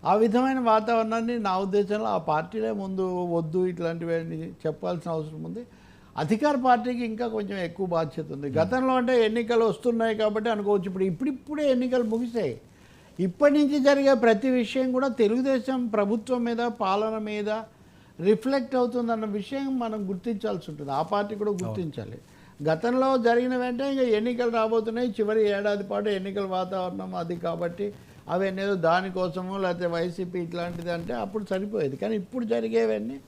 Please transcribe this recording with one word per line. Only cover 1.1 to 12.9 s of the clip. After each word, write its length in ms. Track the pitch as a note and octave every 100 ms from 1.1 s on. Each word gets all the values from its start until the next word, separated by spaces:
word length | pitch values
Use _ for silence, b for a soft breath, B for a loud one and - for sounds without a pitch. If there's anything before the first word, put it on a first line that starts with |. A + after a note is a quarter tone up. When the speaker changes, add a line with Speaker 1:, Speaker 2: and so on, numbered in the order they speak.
| A3+ A3+ A#3+ G3+
Speaker 1:
నా 60 | F#3
ఉద్దేశంలో 440 | G3 G3+ G3+ G#3 G#3+ G3
ఆ 20 | D#3
పార్టీలే 420 | D#3 E3+ A3 A3 G#3
ముందు 220 | F#3+ F#3+ F#3 F3+ F3 E3+
వద్దు, 240 | D#3+ F3+ F#3
ఇట్లాంటివన్నీ 680 | F3 E3+ E3+ E3+ E3 E3 E3 D#3+ D#3
చెప్పాల్సిన 460 | D#3+ D#3 - F3 E3+ D#3+
అవసరం 260 | D#3 D#3 D#3+
ఉంది. 140 | F#3+ A#3+ B B B B -
అధికార 320 | D3+ G#3+ D4 C#4+ B3+
పార్టీకి 360 | B3 A#3 B3 A#3+
ఇంకా 160 | A3 A#3+
కొంచెం 240 | A3 G3+ G3+ E3+
ఎక్కువ 180 | E3+ F#3+ E3+
బాధ్యత 320 | D#3+ - D3+ C#3
ఉంది. 120 | C#3+
Speaker 2:
Hmm. 80 | C3+
Speaker 1:
గతంలో 340 | E3+ B3+ C4 B3+
అంటే 140 | B3 B3 A3
ఎన్నికలు 380 | A3+ A3+ A#3 A3+
వస్తున్నాయి 420 | F#3 B3 A#3 A3+ G#3+
కాబట్టి 260 | G#3+ G#3+ A3
అనుకోవచ్చు. 320 | G#3+ G3+ G#3 F#3
ఇప్పుడు 160 | F#3+ F#3+
ఇప్పుడిప్పుడే 520 | E3 C4 C4+ - D4+ D4
ఎన్నికలు 320 | B3+ B3+ B3 A3+
ముగిశాయి. 420 | A3+ B3 A#3 D#3+ A#2 - B B